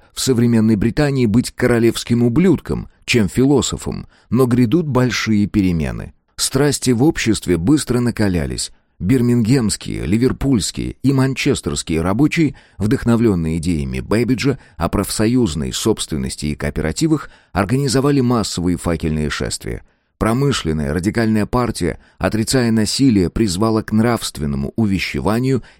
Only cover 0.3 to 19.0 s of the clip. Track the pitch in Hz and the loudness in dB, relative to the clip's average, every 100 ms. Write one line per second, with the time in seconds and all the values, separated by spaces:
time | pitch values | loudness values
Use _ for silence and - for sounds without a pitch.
0.3 | 120 120 117 110 110 113 - 147 139 117 | 2 4 4 4 2 2 0 0 2 2
1.3 | 110 - - 123 120 117 107 - 120 120 | 2 0 0 0 4 2 0 -2 0 2
2.3 | 120 185 139 - 62 - _ - 123 95 | 4 4 2 0 -8 -8 _ -2 0 2
3.3 | - 131 139 - - - - - _ - | 2 4 4 2 -4 -8 -8 -10 _ -4
4.3 | 123 127 120 120 160 151 127 127 104 107 | 0 2 4 4 2 2 2 0 0 0
5.3 | 104 101 107 92 85 67 57 50 - _ | 0 2 2 2 2 -2 -6 -12 -18 _
6.3 | - - 135 147 131 131 113 147 - 117 | -6 -2 0 0 0 0 2 2 2 0
7.3 | 101 - 85 90 151 - - 120 - 104 | 0 0 0 2 2 2 -2 0 0 0
8.3 | 87 69 62 - - _ - 90 131 120 | 0 -2 -6 -10 -12 _ -6 0 2 2
9.3 | 123 107 139 - - - - - 113 127 | 2 2 2 2 -2 -6 -6 -2 2 2
10.3 | - 135 120 - - - - 131 135 131 | 0 0 0 0 -4 -8 -4 -2 2 0
11.3 | 127 147 110 - 73 - 80 85 107 147 | 0 -2 -2 -2 -6 -4 -2 0 2 0
12.3 | 165 151 - - - 107 135 - 220 117 | 2 0 -2 -16 -6 -2 0 0 2 2
13.3 | 87 80 82 80 80 67 64 - 107 120 | 2 0 -2 -2 -2 -2 -6 -2 -2 0
14.3 | 127 139 120 - - 82 - - - 110 | 0 -2 -4 -6 -6 -4 -2 -4 0 0
15.3 | 127 110 78 64 - 110 104 - 76 65 | 2 0 -2 -6 -4 -2 -2 -2 -6 -6
16.3 | - 76 73 71 78 78 - 160 156 - | -6 -6 -4 -6 -4 -4 0 0 0 -4
17.3 | - _ 85 98 131 139 135 139 143 120 | -20 _ -4 0 0 0 0 2 2 2
18.3 | 120 95 - 87 85 87 82 | 0 -2 -2 -2 -2 -2 -2